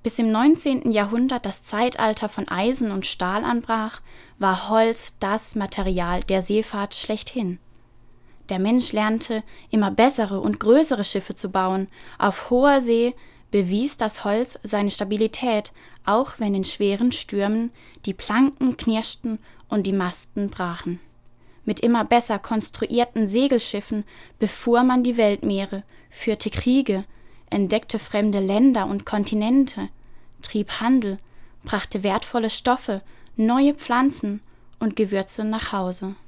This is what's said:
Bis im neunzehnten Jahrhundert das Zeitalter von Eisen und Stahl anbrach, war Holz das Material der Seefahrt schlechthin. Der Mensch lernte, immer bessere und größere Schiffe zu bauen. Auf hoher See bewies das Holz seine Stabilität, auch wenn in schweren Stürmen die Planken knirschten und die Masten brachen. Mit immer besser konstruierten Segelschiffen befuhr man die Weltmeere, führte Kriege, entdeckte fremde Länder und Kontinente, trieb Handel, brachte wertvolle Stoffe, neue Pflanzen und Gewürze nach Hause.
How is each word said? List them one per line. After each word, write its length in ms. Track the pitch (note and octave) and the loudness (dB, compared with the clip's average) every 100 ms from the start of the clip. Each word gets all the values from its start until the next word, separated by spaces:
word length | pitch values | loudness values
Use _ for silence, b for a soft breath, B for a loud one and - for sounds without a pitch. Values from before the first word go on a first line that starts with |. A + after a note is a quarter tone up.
Bis 180 | A#3 - | -2 0
im 120 | A3+ | 2
neunzehnten 600 | A3 C#4 E4 C#4+ C4+ A#3+ | 4 4 4 2 0 0
Jahrhundert 540 | G#3+ G3+ A#3 B3+ B3 | 0 0 0 0 0
das 180 | G3 - | -4 -6
Zeitalter 680 | - G#3+ B3 - A3 G#3+ G#3 | -4 0 0 2 -2 0 -4
von 180 | - F#3+ | -6 -6
Eisen 440 | F3+ A3 C4 A3+ | -2 0 0 -2
und 140 | G3 | -2
Stahl 380 | - - F3+ G3+ | -4 -4 -2 -2
anbrach, 580 | A3+ A#3+ A#3 A3+ A3 - B B B - | 0 -2 0 -4 -4 -10 B B B -2
war 320 | G3 F#3 G#3 | 0 0 2
Holz 460 | A3 A3+ A3+ - - | 4 4 2 -6 -6
das 360 | G3 G#3+ - | -4 -2 -4
Material 680 | G#3+ G3 - F#3+ F#3 E3+ F3+ | -6 -6 -2 -2 0 0 -2
der 180 | - F#3+ | 0 -2
Seefahrt 540 | F3+ G#3 A3 G#3 G3+ | 2 0 0 -6 -6
schlechthin. 640 | - - G#3+ - B3+ F#3+ F3+ - - _ - - - b b - | -6 -6 -6 -6 -6 -6 -6 -14 -20 _ -20 -20 -20 b b -8
Der 100 | F#3 | -2
Mensch 340 | G3 B3 B3 | 2 2 0
lernte, 500 | G#3+ G#3+ A3 - A3 - B B | -2 0 -2 -2 -6 -6 B B
immer 220 | A3 G3 | 0 2
bessere 480 | G3 B3 B3+ G3+ E3 | 4 4 4 0 -2
und 200 | - G3+ | -2 0
größere 440 | G#3 C4+ D#4+ A#3+ | 6 6 6 0
Schiffe 320 | G3+ G3 - | 0 -2 -4
zu 140 | - G3 | -8 -2
bauen. 380 | F#3+ F#3 F#3+ G3 B B B | 0 0 0 -4 B B B
Auf 320 | G#3 F#3 - | 0 0 0
hoher 320 | B3 C#4+ C#4 | 4 6 4
See 320 | A#3+ A#3 A#3+ B3 b b b | 4 2 2 -2 b b b
bewies 460 | G3+ F3+ G3+ C#4 - | 0 2 0 0 -2
das 260 | G#3+ - | -4 -2
Holz 340 | G3+ A3 B3+ - | -2 -2 -2 -6
seine 260 | G3+ G#3 G3+ | -4 -2 0
Stabilität, 840 | - G3 G#3 A3 - B3+ G#3+ G#3 b b b | -2 -4 0 0 0 -2 -2 -4 b b b
auch 360 | - G#3+ C4+ - | 0 0 0 -2
wenn 160 | G#3 | -2
in 100 | G3 | 0
schweren 460 | F#3 - G3+ G3+ B3 | -2 -2 0 2 0
Stürmen 600 | - - G3+ G3+ A3 A#3 b b b | 0 -4 -2 0 0 -4 b b b
die 80 | - | -10
Planken 600 | F#3+ - G#3+ C4+ C4+ C4 | -8 -2 4 4 4 -2
knirschten 640 | A#3+ A#3 A3 - - A#3 A3 b b b | 0 -2 -2 -2 -6 -8 -8 b b b
und 180 | G#3 | -2
die 80 | F#3+ | 0
Masten 560 | G3 F3+ - - - G3 | 0 -2 -4 -8 -6 -6
brachen. 500 | - F3 E3+ E3+ F3 - - - _ b b | -4 -6 -6 -8 -8 -12 -20 -20 _ b b
Mit 180 | - G#3 | -6 -2
immer 220 | A#3 A#3+ | 2 2
besser 360 | G#3 A#3+ A#3 G#3 | 4 2 2 -4
konstruierten 880 | - A3 - - A3+ A#3 A#3+ A3+ G#3 | -2 -4 -4 -6 -2 0 0 0 2
Segelschiffen 760 | G#3+ C#4 B3 - G#3 - G#3+ - B B - | 4 4 2 0 -6 -4 -6 -6 B B -4
befuhr 420 | G#3+ - - A#3 | -4 -2 2 4
man 200 | B3+ B3+ | 6 4
die 140 | B3 A#3 | 2 2
Weltmeere, 640 | G#3+ G3+ G#3+ G3 G3 G3 - b b | 2 2 -2 -2 -4 -8 -10 b b
führte 400 | - - G#3 G#3+ | -6 -4 -2 -2
Kriege, 540 | - B3 C4 C4 F#3+ G3 b b b b | -2 2 2 2 -2 -4 b b b b
entdeckte 480 | G#3 F#3+ - - A3 | -2 2 0 -2 -8
fremde 400 | - G#3 G#3+ G3+ | -2 0 2 0
Länder 480 | F#3+ G3+ C4+ A#3 F#3+ | 0 4 6 4 -2
und 180 | G3+ | -4
Kontinente, 840 | - G#3 G3+ G#3+ G#3+ C4+ C4 - F#3+ - b b b b | -2 -2 0 0 2 2 2 -4 -10 -12 b b b b
trieb 380 | - G#3 G3+ - | -6 -4 -4 -2
Handel, 400 | A3+ C4 G#3 F#3+ b b b b | 2 2 2 -6 b b b b
brachte 400 | - G3+ - G3+ | -6 -4 -4 -2
wertvolle 460 | G3 G3+ - B3 A3 | 0 -2 -2 -2 -2
Stoffe, 520 | - B3+ B3+ - G3 b b b | -2 0 0 -2 -6 b b b
neue 400 | - A3 B3 C#4+ | 0 2 4 4
Pflanzen 640 | C#4+ - B3 C4+ - G#3 G#3 - b b - | 2 -2 2 2 0 -6 -6 -12 b b -6
und 160 | A3 | -4
Gewürze 480 | G3 G3+ G3 F#3+ - | 0 0 0 -4 -6
nach 280 | G#3+ A3 - | -4 -4 -4
Hause. 440 | G3+ F#3 F#3 F#3+ G3 | -4 -4 -6 -10 -12